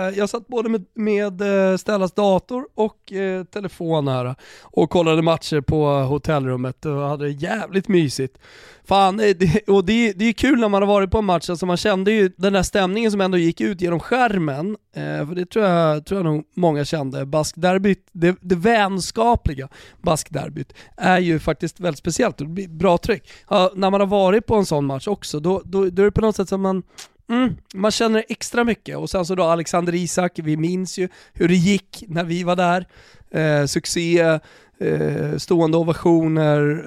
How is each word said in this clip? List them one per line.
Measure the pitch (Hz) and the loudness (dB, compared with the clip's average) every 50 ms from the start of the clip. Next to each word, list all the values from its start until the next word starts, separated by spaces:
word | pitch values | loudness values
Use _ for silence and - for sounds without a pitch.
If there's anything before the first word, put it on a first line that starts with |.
| 190 190 196 208 | -4 -4 -2 -2
jag | 208 202 | -4 -4
satt | - 196 196 | -4 -8 -8
både | - 240 226 220 226 | -6 -6 -4 -2 -2
med, | 226 214 180 _ - | -2 -4 -4 _ -8
med, | 226 214 214 208 202 208 208 185 180 208 202 196 196 190 190 | -4 -2 0 0 0 -2 -4 -4 -4 -2 0 2 2 2 2
eh, | 190 | 0
Stellas | 180 - - 214 196 190 175 | 0 -2 -2 -2 0 -2 -2
dator | - 208 208 196 190 175 - - 247 254 285 - - | 0 0 2 2 2 2 0 -4 -8 -8 -8 -8 -4
och, | - 214 214 - _ _ - | -2 -2 -2 -4 _ _ -10
eh, | 196 190 196 190 185 185 180 | -8 -4 -4 -4 -4 -6 -8
telefon | - - 208 202 165 - - 175 165 165 156 139 139 | -8 -10 -8 -8 -8 -8 -6 -4 -2 0 0 0 0
här | 127 127 123 123 135 - - - - - | -2 -2 -4 -6 -8 -10 -16 -20 -20 -20
och | - - - - 170 151 | -14 -6 0 0 0 2
kollade | - 180 165 160 160 165 | 2 2 2 4 2 2
matcher | 165 165 165 156 - - 160 147 | 2 2 0 0 -2 -2 -2 -2
på | 131 - 160 156 151 | 0 0 0 2 2
hotellrummet | 143 143 139 135 127 147 143 - - 156 143 131 131 127 123 127 131 127 _ - | 2 2 0 0 0 -2 -2 -2 -2 -2 0 0 -2 -4 -4 -4 -6 -8 _ -6
och | 156 143 139 | -6 -4 -4
hade | 143 143 151 143 147 | -4 -4 -4 -4 -6
det | 147 | -6
jävligt | 147 139 143 175 220 214 - - 180 190 185 - | -6 -6 -6 -6 -6 -6 -6 -4 -4 -4 0 2
mysigt. | 190 175 160 131 - - 131 127 _ _ _ - - - - - - _ _ | 2 2 2 2 -2 -4 -6 -8 _ _ _ -20 -20 -20 -20 -20 -20 _ _
Fan, | - 190 196 196 185 190 220 | 0 4 4 4 4 2 2
eh, | 220 208 190 | 2 2 2
det, | 165 190 165 156 208 - - | 2 2 2 2 2 2 4
och | 196 196 180 | 2 4 4
det, | 170 220 233 233 220 | 2 2 2 2 0
det | 185 175 220 | 0 0 0
är | 233 | 0
kul | 220 - - 262 294 240 | 0 2 2 2 2 4
när | 226 208 | 2 2
man | 202 196 | 2 2
har | 202 202 | 2 4
varit | 208 202 196 175 | 2 2 2 0
på | - 220 | 0 0
en | 214 | 0
match, | 190 175 165 - - | 0 0 0 -2 -4
alltså | 175 151 190 | -6 -4 -2
man | 180 175 | -2 -2
kände | 170 - 214 190 190 190 208 | 0 0 0 0 2 2 2
ju | 220 220 190 185 - | 2 2 2 0 0
den | - 185 202 | -2 -2 0
där | 196 190 | 2 0
stämningen | 175 - - 208 190 180 196 226 233 220 | 0 0 0 0 0 0 0 0 0 0
som | 202 196 | 0 0
ändå | 190 185 185 175 | 0 0 2 2
gick | 165 170 - - | 2 0 0 -2
ut | 220 220 202 170 | -4 -4 -4 -2
genom | 175 175 170 151 | -2 -2 -2 -2
skärmen, | - - 233 262 247 233 196 185 160 147 131 147 165 208 214 - _ _ - | -2 -2 0 2 2 2 0 0 -2 -2 -4 -4 -6 -8 -8 -10 _ _ -12
eh, | 156 147 151 151 151 151 147 | -10 -8 -6 -6 -6 -6 -6
för | 175 | -6
det | 180 180 | -8 -6
tror | - - 226 208 | -4 0 0 2
jag, | 190 175 170 165 156 151 151 151 | 4 4 4 4 2 0 -2 -4
tror | - 196 196 | -4 -4 -2
jag | 170 | 0
nog | 160 151 151 - _ - | 0 -2 -2 -4 _ -4
många | 185 180 165 151 143 143 | 0 2 2 2 0 -2
kände. | - 170 156 139 131 131 139 139 | -2 -4 -4 -4 -4 -6 -8 -6
Baskderbyt, | 139 151 156 147 - - 165 175 180 185 190 196 202 185 - _ _ | -2 -2 -2 -2 -2 -4 -2 0 0 2 2 2 2 0 0 _ _
det, | - 175 170 180 180 - | -4 0 2 2 2 0
det | - 180 190 | -2 -2 -2
vänskapliga | 170 170 226 233 214 202 190 196 185 151 - - 226 226 240 233 - - - 143 131 131 - - - - - - _ | 2 2 2 4 4 2 0 -2 -4 -6 -4 -2 0 2 2 2 2 0 -4 -6 -6 -12 -14 -16 -20 -20 -20 -12 _
baskderbyt | - 170 160 143 - - 151 143 - - 143 143 135 - - - - - - | -2 0 0 -2 -2 -6 -8 -8 -8 -8 -10 -12 -12 -14 -16 -20 -20 -20 -8
är | - 180 180 185 185 | -2 2 2 2 4
ju | 180 170 160 147 | 2 2 0 0
faktiskt | - 170 151 - 170 160 - - | 0 -2 -4 -4 -4 -8 -8 -6
väldigt | 180 175 143 - | -6 -6 -4 -4
speciellt | - 175 156 - 247 214 - - | -6 -4 0 0 0 0 -2 -6
och | 147 | -10
det | 156 | -8
blir | 170 196 190 170 | -8 -10 -10 -10
bra | 160 156 175 196 175 - | -6 0 2 2 2 2
tryck. | - - 208 139 - - - - _ - | 2 -2 -4 -4 -4 -16 -20 -14 _ 0
Ja, | 202 196 185 185 202 | 2 2 2 2 0
när | 185 196 185 | 0 0 2
man | 196 196 | 2 2
har | 202 190 | 2 2
varit | 208 202 190 180 202 233 - | 2 2 4 4 4 2 2
på | - 233 | 2 0
en | 208 190 | 2 2
sån | - 160 147 143 | 2 0 0 0
match | 139 139 135 - | -2 -4 -4 -4
också, | 208 202 - - - - 151 | -6 -6 -6 -6 -8 -6 -4
då, | 151 180 190 190 - | -2 0 -2 -2 -4
då, | 175 180 196 196 | -4 -2 0 0
då | 180 175 190 | 0 2 2
är | 202 | 2
det | 208 | 2
på | - - | 4 2
något | 220 220 202 | 2 2 2
sätt | - 190 - | 0 -2 -2
som | 196 190 | -2 -2
man, | 196 190 190 185 - _ _ - - - _ _ _ - | 0 0 -2 -2 -6 _ _ -20 -20 -20 _ _ _ -4
mm, | 233 247 262 233 - - - - - | 0 0 0 0 -2 -6 -14 -14 -6
man | 190 196 214 | -2 -2 0
känner | - - 233 220 220 220 226 - | 0 2 0 2 2 0 0 -4
extra | 233 - - - - 240 233 | -8 -10 -8 -4 -2 0 0
mycket. | 233 202 - - - 143 | 0 0 -4 -6 -12 -10
Och | 143 160 156 | -8 -6 -4
sen | - 190 170 | -4 -4 -2
så | 160 185 | -2 -2
då | 185 | 0
Alexander | 175 165 170 170 156 - - 175 175 175 170 | 2 2 2 0 -2 -2 -2 -2 -2 0 -2
Isak, | 180 180 160 - 185 180 175 - - | -2 -2 -2 -2 -2 -2 -2 -4 -4
vi | 160 151 151 | -4 -4 -2
minns | 156 160 175 180 190 185 165 - 190 | -2 -2 -2 -2 -4 -6 -6 -6 -6
ju | 180 185 - - - _ | -6 -6 -8 -14 -20 _
hur | - - 170 170 | -4 0 2 4
det | 180 | 4
gick | 185 165 202 202 190 - _ - - - - | 4 4 2 2 0 -2 _ -20 -18 -12 -8
när | 156 170 175 | -6 -4 -4
vi | 165 170 180 | -4 -4 -4
var | 180 175 180 | -2 -2 0
där. | 185 180 175 175 185 180 - _ - - - - - - - | 2 2 2 0 0 -2 -8 _ -20 -20 -20 -20 -20 -14 -8
Eh, | - 156 156 151 151 147 143 | -4 -2 0 2 2 2 0
succé, | 135 - 170 - - - - 170 170 170 170 165 165 160 151 - - - - _ _ _ - | 0 -2 -4 -4 -4 -4 -2 0 2 4 4 4 4 2 0 -2 -10 -20 -20 _ _ _ -4
eh, | 190 165 156 151 151 151 143 160 147 147 156 | -2 -2 0 0 0 -2 -2 -2 -4 -4 -4
stående | 147 - - 185 165 165 156 160 | -4 -2 0 2 2 4 4 2
ovationer, | 165 165 170 156 - - 175 170 165 160 160 156 156 156 151 147 147 147 147 147 160 - | 2 2 0 -2 0 2 4 4 4 4 2 2 2 2 2 2 2 2 0 0 -2 -2